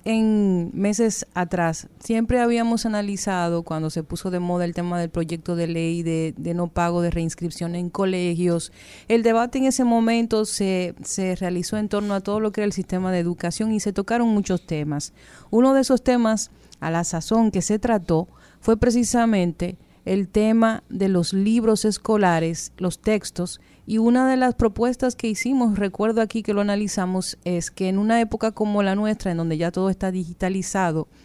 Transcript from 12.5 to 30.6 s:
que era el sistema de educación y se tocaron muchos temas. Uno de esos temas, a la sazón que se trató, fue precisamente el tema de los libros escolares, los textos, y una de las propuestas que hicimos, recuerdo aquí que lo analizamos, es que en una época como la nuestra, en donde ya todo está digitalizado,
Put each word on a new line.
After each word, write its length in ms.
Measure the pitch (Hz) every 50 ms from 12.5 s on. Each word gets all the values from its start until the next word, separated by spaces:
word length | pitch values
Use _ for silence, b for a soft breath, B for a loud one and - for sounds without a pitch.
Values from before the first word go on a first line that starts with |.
| 202
que 80 | 220
era 40 | 208
el 60 | 208
sistema 400 | - 196 175 - 185 180 185 185
de 80 | 185 180
educación 540 | 170 175 175 - - 170 165 - 220 220 220
y 80 | 208
se 100 | - 202
tocaron 380 | 196 - 196 - 226 240 240 233
muchos 360 | 214 202 190 - 185 175 -
temas. 460 | - 165 151 147 151 147 147 - - B B B B B B B B
Uno 220 | - 226 254 269 269
de 80 | 269
esos 200 | 254 - 262 240
temas, 500 | - - 247 240 233 220 220 202 - - b b b b b b
a 100 | - 160
la 140 | 165 170 170
sazón 480 | - - 165 156 - 220 226 226 214
que 100 | - 190
se 160 | 165 - 208
trató, 520 | 214 - 233 226 202 165 - 165 160 180 b b b b b b b
fue 160 | - - 226
precisamente 1000 | 220 247 247 226 247 240 - - 240 233 226 214 190 180 175 156 - 175 180 180 b b b b b b
el 220 | 185 190 202 196
tema 560 | 190 - 214 214 220 226 226 226 226 220 - - -
de 180 | - 180 196
los 260 | 196 190 175 170 - 196
libros 520 | 190 196 214 226 240 220 226 214 208 -
escolares, 840 | 214 196 - - - 220 208 196 180 170 165 165 165 165 - - - -
los 220 | - 185 180 - -
textos, 600 | - 214 214 202 - - - - 175 180 - b b b b b b
y 140 | - 214 220
una 280 | 220 233 240 254 262
de 100 | 262 262
las 180 | 254 254 247 240
propuestas 600 | - 240 220 196 - 233 247 247 - 262 254 240
que 120 | - -
hicimos, 500 | 226 208 - - 240 277 262 247 220 202
recuerdo 440 | 196 202 196 - - 208 226 220 226
aquí 200 | 220 208 - 226
que 120 | 208 - 208
lo 60 | 202
analizamos, 760 | 202 202 202 202 208 202 - 214 185 185 185 185 185 - - - _
es 240 | 180 180 170 170 -
que 180 | - - 190 185
en 100 | 190 196
una 200 | 208 220 226 233
época 320 | 233 220 - 220 220 220
como 300 | 214 - 220 208 208 208
la 140 | 202 190 190
nuestra, 340 | 202 214 214 214 220 - 190
en 80 | 170
donde 200 | 165 165 165 160
ya 120 | 156 170 170
todo 200 | - 185 185 190
está 200 | 185 190 202 190
digitalizado, 960 | 185 185 175 165 175 - 190 180 190 190